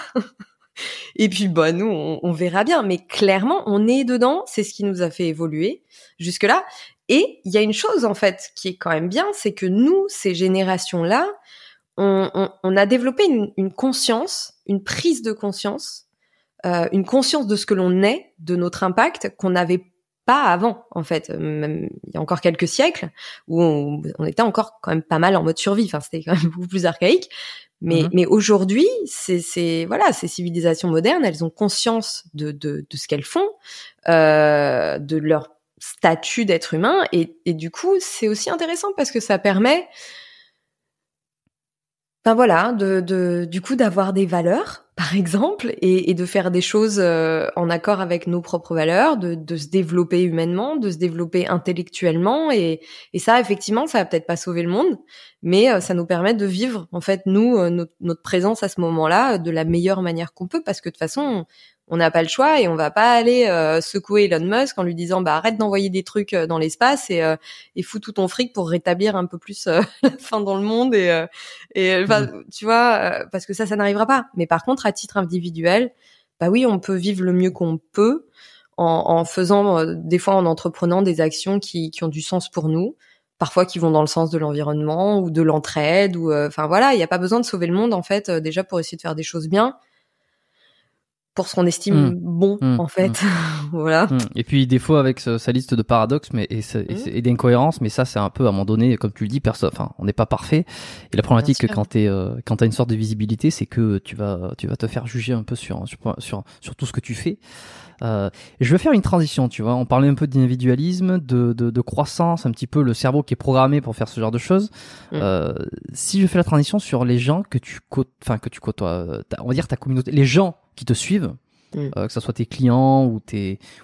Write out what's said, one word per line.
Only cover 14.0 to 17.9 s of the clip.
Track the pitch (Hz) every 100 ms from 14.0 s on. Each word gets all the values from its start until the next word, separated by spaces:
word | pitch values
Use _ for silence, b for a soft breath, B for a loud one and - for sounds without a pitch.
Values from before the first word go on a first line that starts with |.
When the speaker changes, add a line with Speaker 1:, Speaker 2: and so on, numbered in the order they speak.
| - 226 359 - - _ -
Speaker 1:
une | 196
prise | 196 - 339 269
de | 226
conscience, | 214 202 190 202 277 - - _ _ _ _ _ _
euh, | 180 175 170
une | 196
conscience | 185 262 262 302 214
de | 208
ce | -
que |
l'on | 196 180